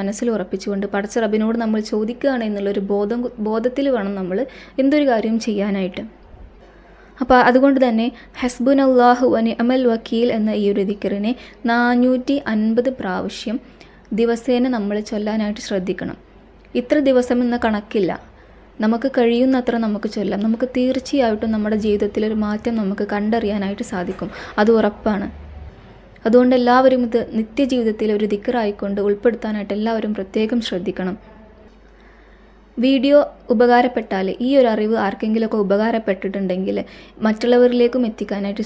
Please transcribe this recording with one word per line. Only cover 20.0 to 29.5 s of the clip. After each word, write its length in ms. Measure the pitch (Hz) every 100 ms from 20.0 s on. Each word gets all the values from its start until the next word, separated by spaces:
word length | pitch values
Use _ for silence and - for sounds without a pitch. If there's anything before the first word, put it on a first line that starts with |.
| 214 214
ചൊല്ലാം. 260 | 196 202 220
നമുക്ക് 240 | 226 254 254
തീർച്ചയായിട്ടും 760 | 254 262 - 285 233 214 226 220
നമ്മുടെ 220 | 208 214 214
ജീവിതത്തിലൊരു 520 | 208 208 226 214 214 208
മാറ്റം 300 | 214 233 226
നമുക്ക് 320 | 196 202 202
കണ്ടറിയാനായിട്ട് 760 | 208 214 226 208 208 196 202 240
സാധിക്കും, 400 | 185 180 185 190 - - -
അത് 100 | 214
ഉറപ്പാണ്. 560 | 226 208 214 220 202 - - - - - - - - - - 226
അതുകൊണ്ട് 300 | 247 247 254
എല്ലാവരും 440 | 240 254 262 254 240
ഇത് 120 | 233 -
നിത്യജീവിതത്തിൽ 760 | 214 220 - 262 254 220 214 214 208
ഒരു 100 | 208
ദിക്റായിക്കൊണ്ട് 680 | 202 247 240 208 202 202 202
ഉൾപ്പെടുത്താനായിട്ട് 720 | 202 202 247 226 214